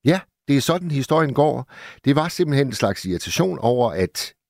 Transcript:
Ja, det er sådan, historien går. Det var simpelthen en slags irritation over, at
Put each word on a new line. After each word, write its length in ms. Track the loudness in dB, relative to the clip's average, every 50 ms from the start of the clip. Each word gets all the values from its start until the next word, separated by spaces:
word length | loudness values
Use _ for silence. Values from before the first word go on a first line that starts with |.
| 0
Ja, 140 | 0 0 0 -2 _ _ _ _ 0
det 100 | 0 0
er 40 |
sådan, 300 | 2 2 0 -2 -2 -4
historien 420 | -4 -2 -2 0 0 2 2 2 2
går. 380 | 2 2 2 0 -2 -6 -10 -14 -20 -20 -20 -16 -4 0
Det 100 | 2 2
var 120 | 2 2 0
simpelthen 400 | 0 -2 0 2 2 2 2 0
en 60 | 0
slags 320 | -2 0 0 -2 -2 -4
irritation 540 | -4 -4 -4 -4 -4 -2 0 0 0 -2 -2
over, 320 | 0 2 2 2 2 0
at 420 | 0 0 -2 -2 -2 -6 -12 -12 -12 _ _ _